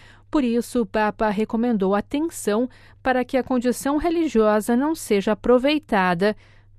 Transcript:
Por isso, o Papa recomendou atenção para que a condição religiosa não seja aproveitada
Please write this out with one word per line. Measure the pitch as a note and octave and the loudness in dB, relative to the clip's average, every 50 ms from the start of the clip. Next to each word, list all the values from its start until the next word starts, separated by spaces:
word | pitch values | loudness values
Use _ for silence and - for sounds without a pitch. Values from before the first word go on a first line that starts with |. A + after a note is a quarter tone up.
| - - - - - - | -20 -20 -20 -20 -14 -2
Por | - D#4 | 0 0
isso, | C4 A#3 A#3 A#3+ A3+ - - B3 | 0 2 0 -2 -2 -2 -2 -2
o | A3 | -2
Papa | - - A3 G#3+ G#3 G3+ - A3+ G#3+ | -2 0 0 0 0 -2 -2 -2 -2
recomendou | G3 G#3 A3 - - A3 A#3 B3 A#3 G3 F#3+ F#3+ G3+ | 0 -2 -4 -2 -2 -2 0 0 0 0 0 0 0
atenção | G3+ - - - D4 D#4+ E4 - - - G#3 G#3 A3 B3+ B3 - - - - - - | 0 -2 -4 -4 -4 -4 -4 -6 -6 -4 -2 -2 -2 -2 -4 -6 -16 -20 -20 -18 -6
para | - C4+ B3+ B3+ B3 | -2 -2 0 0 -2
que | - - | 0 -2
a | B3+ A#3+ | -2 -2
condição | - B3+ B3 A#3 B3 A3+ - - C#4 C#4+ D4+ | 0 -2 0 0 -2 -2 -2 -2 -2 -2 0
religiosa | D4+ F4 E4 E4+ D#4+ C4+ - A3 G#3+ G#3+ G#3 G#3+ G3+ - A#3+ | -2 0 0 0 -2 0 2 2 4 4 4 2 0 0 0
não | B3 C#4 D#4 E4 | 0 0 -2 -2
seja | - - - G#3+ G3+ F#3+ A3 | -4 -2 -2 0 0 2 0
aproveitada | G#3+ - - A#3 B3 B3 B3 C#4+ D#4 D4 - - A#3 G3 F#3 F#3 F3 E3+ G3+ G#3+ G#3 - - _ - - _ _ - | -2 -2 2 2 4 4 4 2 0 0 -2 0 0 0 2 2 0 0 0 -2 -2 -4 -12 _ -20 -20 _ _ -16